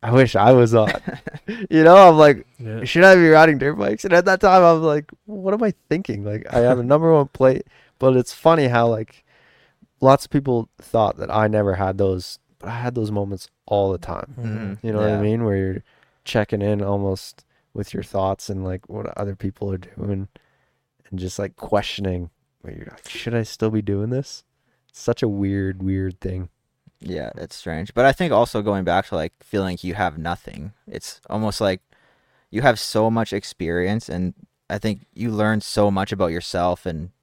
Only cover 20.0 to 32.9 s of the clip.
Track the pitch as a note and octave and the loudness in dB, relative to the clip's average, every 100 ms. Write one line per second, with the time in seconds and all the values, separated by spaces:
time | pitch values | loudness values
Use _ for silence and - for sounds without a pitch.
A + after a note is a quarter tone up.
20 | G2 G2 G2 _ _ _ _ _ _ _ | -8 -8 -10 _ _ _ _ _ _ _
21 | _ F#2 F2+ - G2+ _ - G#2 G#2 - | _ -10 -10 -8 -10 _ -4 -4 -4 -8
22 | G2 F2+ F2 _ _ _ - - - - | -6 -6 -10 _ _ _ -20 -18 -20 -20
23 | - - - A#2 A2 - A2 A2 G2+ G2+ | -20 -14 -8 -6 -6 -6 -4 -4 -4 -4
24 | G#2+ B2+ C#3 - _ _ _ _ _ - | -4 -6 -8 -16 _ _ _ _ _ -12
25 | - A#2 A#2 G2+ G2 G2 F#2+ F#2+ F#2+ F#2+ | -6 -4 -4 -2 -4 -2 -4 -6 -6 -4
26 | F#2+ F#2 F#2+ F#2 F2+ _ _ _ _ _ | -6 -8 -10 -10 -12 _ _ _ _ _
27 | - F2+ B1 - E2+ - - D#2 G2+ - | -12 -10 -10 -14 -18 -16 -12 -10 -8 0
28 | B2 C3+ F3+ A2 - A2+ G#2+ G2+ F2+ F2 | 2 2 0 0 0 -2 -4 -4 -2 -2
29 | G2 F2+ E2 _ _ G#2 F#2 F2+ F2+ F2+ | -2 -6 -8 _ _ -6 -6 -6 -10 -6
30 | F2+ D#2 D#2+ F2 - - D#2+ _ - - | -6 -6 -10 -10 -12 -16 -16 _ -18 -16
31 | - - _ G#2+ A2 G2+ G2+ F#2 _ _ | -16 -20 _ -6 -6 -2 -4 -4 _ _
32 | _ _ _ _ _ G#2 C3+ A2 - | _ _ _ _ _ 0 2 0 -2